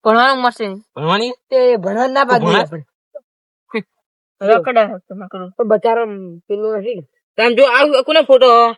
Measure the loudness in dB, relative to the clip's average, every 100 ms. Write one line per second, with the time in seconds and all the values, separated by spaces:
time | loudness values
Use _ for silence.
0 | 2 2 2 2 -2 -4 -10 -10 _ -8
1 | -4 -2 -4 -8 _ 0 2 0 -4 -4
2 | -2 -2 0 0 2 0 -2 -10 -16 _
3 | _ -20 _ _ _ _ _ -10 -10 _
4 | _ _ _ _ 0 0 2 0 0 -4
5 | _ -18 -14 -14 -14 -6 -2 0 0 -2
6 | -4 -8 -16 -18 _ -6 -6 -6 -8 -10
7 | -14 _ _ -2 0 2 2 4 2 0
8 | 2 0 4 6 6 6 4